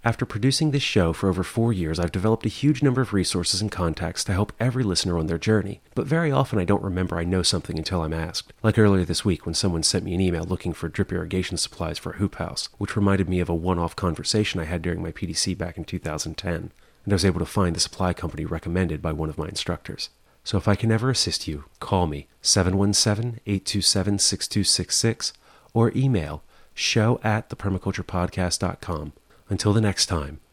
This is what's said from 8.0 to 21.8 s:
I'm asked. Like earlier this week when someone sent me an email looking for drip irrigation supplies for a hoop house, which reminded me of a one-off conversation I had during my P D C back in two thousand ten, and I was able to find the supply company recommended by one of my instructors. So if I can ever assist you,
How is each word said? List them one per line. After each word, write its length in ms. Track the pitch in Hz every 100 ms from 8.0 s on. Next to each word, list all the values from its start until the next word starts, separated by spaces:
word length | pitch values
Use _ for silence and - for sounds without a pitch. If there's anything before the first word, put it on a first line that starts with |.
I'm 100 | 78
asked. 400 | 82 82 - - -
Like 160 | 110 107
earlier 280 | 104 98 87
this 180 | 87
week 220 | 104 87 -
when 80 |
someone 280 | 82 98 85
sent 220 | 78 92
me 80 | -
an 80 | 87
email 240 | 95 85
looking 300 | 87 90 87
for 160 | 78 82
drip 200 | - 98
irrigation 460 | 87 85 92 90 87
supplies 400 | - - 82 82
for 160 | -
a 40 | -
hoop 180 | 101
house, 340 | - 85 - - -
which 200 | 101 110
reminded 340 | 101 98 92
me 100 | 90
of 80 | 85
a 60 |
one-off 420 | 85 87 87 85 -
conversation 640 | 90 78 76 110 107 87
I 40 |
had 180 | 80 87
during 200 | 82 87
my 80 | 85
P 140 | -
D 80 | 85
C 220 | 80 -
back 240 | 90 85 85
in 60 |
two 140 | 80 90
thousand 380 | 80 76 80 78
ten, 340 | 90 85 92 - - _
and 80 | -
I 20 |
was 100 | 98
able 160 | 95 90
to 60 | 87
find 280 | - 90
the 60 | 85
supply 320 | - - 92
company 320 | 87 85 80
recommended 560 | 78 82 - 87 90 76
by 120 | 78
one 180 | 78 80
of 80 | 73
my 100 | 78
instructors. 600 | - - 82 - - - _ _ _
So 160 | - 101
if 100 | 98
I 60 |
can 180 | 101 113
ever 160 | 110 127
assist 400 | 127 - - -
you, 160 | 73 - _